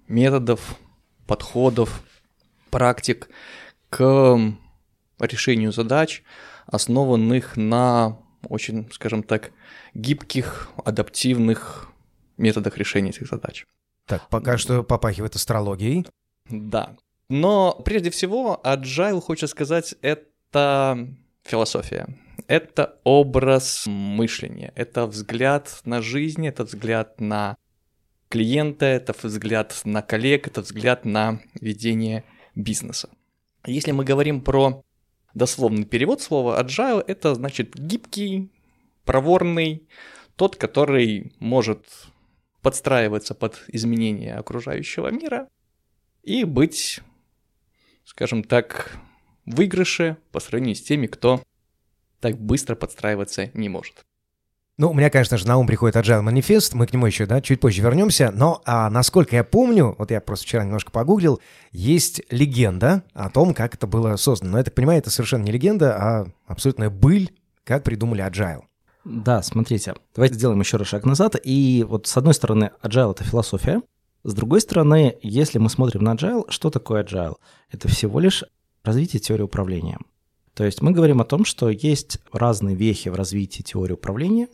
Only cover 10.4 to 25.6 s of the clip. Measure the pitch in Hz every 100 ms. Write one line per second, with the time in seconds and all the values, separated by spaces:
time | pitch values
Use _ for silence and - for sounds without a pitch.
10.4 | - - - - - 110 - - 127 123
11.4 | 113 110 - - - _ _ _ _ -
12.4 | 113 107 110 - 101 101 95 - - 113
13.4 | - - - _ _ _ - 95 - 113
14.4 | 120 120 - 123 - 120 113 87 107 -
15.4 | - 110 101 95 107 165 180 _ _ _
16.4 | - 110 107 110 - - _ _ _ 135
17.4 | 175 208 185 - 143 214 175 - 185 226
18.4 | 247 - 135 135 131 131 202 190 - 160
19.4 | 151 - 147 165 165 - 135 151 _ _
20.4 | _ 143 143 139 135 123 123 135 _ _
21.4 | - 113 110 - - 50 50 131 _ -
22.4 | - 156 - - - - 127 143 139 127
23.4 | 131 135 131 - 104 101 101 104 113 -
24.4 | - - - - 117 123 113 104 101 117
25.4 | 131 143